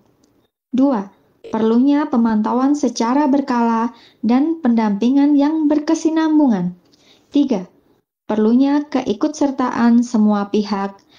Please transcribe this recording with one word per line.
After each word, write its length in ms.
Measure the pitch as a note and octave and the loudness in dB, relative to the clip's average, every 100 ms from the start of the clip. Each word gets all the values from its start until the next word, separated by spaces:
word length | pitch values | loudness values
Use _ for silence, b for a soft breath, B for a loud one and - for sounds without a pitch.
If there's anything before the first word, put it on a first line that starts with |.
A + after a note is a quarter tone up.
| _ _ _ _ _ _ _ | _ _ _ _ _ _ _
Dua, 320 | B3 C#4 A#3+ G3 _ _ _ - | -2 0 0 -6 _ _ _ -10
perlunya 580 | A3 A3 A#3 C4+ C#4+ D4+ | -4 0 2 2 2 0
pemantauan 640 | B3+ A#3 G#3+ G#3+ A#3 C4+ | 0 0 0 -2 0 0
secara 560 | D4 B3 A#3 A#3 C4 D4+ | 0 -2 -2 -2 0 0
berkala 640 | C#4+ C#4 A#3+ A#3 A3+ A#3 B B B G#3+ | 0 -2 -2 0 -2 -4 B B B -2
dan 320 | B3 D#4 E4 | 0 0 -2
pendampingan 800 | B3 A#3 A3 G3+ A#3 C#4 C#4+ D4 | 0 0 0 -2 0 2 2 2
yang 320 | C#4 D#4+ D4 | 2 0 0
berkesinambungan. 1040 | D4+ D4+ D#4+ D#4+ D#4+ D#4+ D4+ C#4+ G3+ F3 F3+ _ b b b b | 0 0 -2 0 0 2 2 2 2 -2 -8 _ b b b b
Tiga, 400 | C#4+ C4 G3+ F3+ _ _ _ _ _ - | -2 0 -2 -6 _ _ _ _ _ -6
perlunya 560 | G#3+ G#3+ B3 C#4 D4 D4 | 0 2 4 4 0 -2
keikutsertaan 1160 | C4 - G#3+ D4+ D4 C4+ C4+ B3+ - A#3 A#3 | -4 -4 -4 -4 -2 -4 -2 -4 0 2 2
semua 480 | A#3+ A3 G#3+ G#3 G3+ | 2 0 2 0 -2
pihak 480 | G#3+ G3+ G3+ G3 G3 b | -4 -4 -4 -8 -12 b